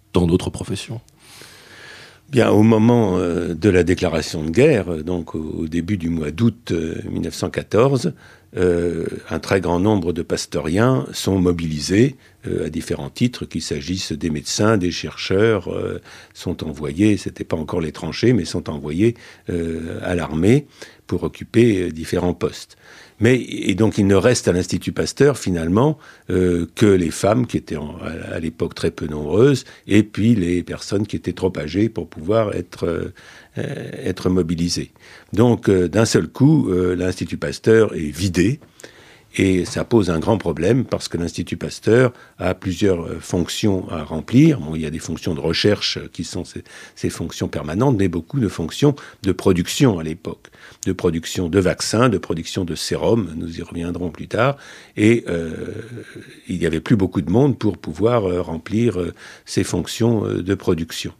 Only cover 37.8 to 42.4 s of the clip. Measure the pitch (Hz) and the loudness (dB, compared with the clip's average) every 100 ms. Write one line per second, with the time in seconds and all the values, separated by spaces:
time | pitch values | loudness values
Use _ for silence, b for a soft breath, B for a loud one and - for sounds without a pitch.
37.8 | 104 - 76 71 98 87 95 151 - B | 4 0 -6 -2 0 2 2 0 -8 B
38.8 | B B B B B - 98 92 85 - | B B B B B 0 2 2 0 -6
39.8 | - 120 90 80 78 107 85 76 90 131 | 2 2 4 0 2 0 0 0 2 2
40.8 | - 87 - 82 85 - 87 - 78 - | 0 -4 -4 -6 -4 -6 -8 -6 -8 -4
41.8 | - 117 123 B B B | 2 4 4 B B B